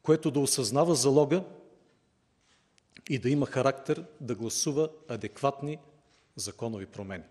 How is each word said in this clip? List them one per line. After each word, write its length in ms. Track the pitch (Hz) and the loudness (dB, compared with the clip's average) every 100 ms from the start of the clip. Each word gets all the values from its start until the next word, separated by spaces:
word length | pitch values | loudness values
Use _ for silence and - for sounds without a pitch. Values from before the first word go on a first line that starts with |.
което 300 | - 156 160 | 4 2 4
да 80 | 139 | 0
осъзнава 560 | 135 - 113 135 170 151 | 0 0 0 2 4 4
залога 480 | 135 139 143 175 180 - - _ _ _ _ _ _ _ _ _ _ _ _ - - | 6 6 6 2 -2 -18 -20 _ _ _ _ _ _ _ _ _ _ _ _ -20 -6
и 100 | 135 | -2
да 100 | 123 | 0
има 160 | 143 135 | 0 0
характер 600 | 131 135 135 - 151 165 - | 2 0 0 -4 -4 -6 -14
да 140 | 123 107 | -8 -6
гласува 540 | 113 - 160 139 156 - - | -4 -2 -2 0 -2 -4 -12
адекватни 720 | 117 104 - 139 - 147 151 - _ _ _ _ - | -10 -10 -2 -2 -2 -10 -10 -16 _ _ _ _ -12
законови 500 | 101 - 113 107 95 | -12 -6 -8 -6 -10
промени. 380 | - 98 92 78 | -12 -10 -12 -14